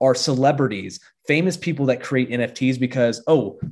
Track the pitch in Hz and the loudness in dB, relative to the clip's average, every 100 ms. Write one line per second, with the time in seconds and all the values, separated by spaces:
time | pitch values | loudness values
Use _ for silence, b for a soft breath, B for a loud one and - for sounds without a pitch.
0 | 131 123 - 131 135 143 131 101 95 - | 2 2 0 2 2 2 0 -2 -8 -14
1 | b _ - 147 185 180 170 139 135 123 | b _ 0 0 0 -2 -4 -2 0 -2
2 | - 131 123 123 117 - 131 127 127 131 | -2 -2 0 -2 -4 -2 -2 0 -2 0
3 | 120 110 - 156 101 - - | 0 0 2 2 2 -8 -12